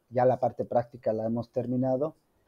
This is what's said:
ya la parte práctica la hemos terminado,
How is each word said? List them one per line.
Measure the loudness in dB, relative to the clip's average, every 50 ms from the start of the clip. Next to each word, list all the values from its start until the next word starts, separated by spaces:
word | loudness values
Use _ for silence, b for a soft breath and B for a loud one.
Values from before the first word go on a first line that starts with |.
| _ _
ya | 0 2 4
la | 4 4 2
parte | 0 -2 -2 -4 -6
práctica | -2 0 -2 -2 -2 -8 -6 -2 -2
la | -2 0 -2
hemos | -2 -2 -4 -4 -4
terminado, | _ -4 -4 -2 -2 0 0 0 0 0 -2 -4 -6 _ _ _ _ _ _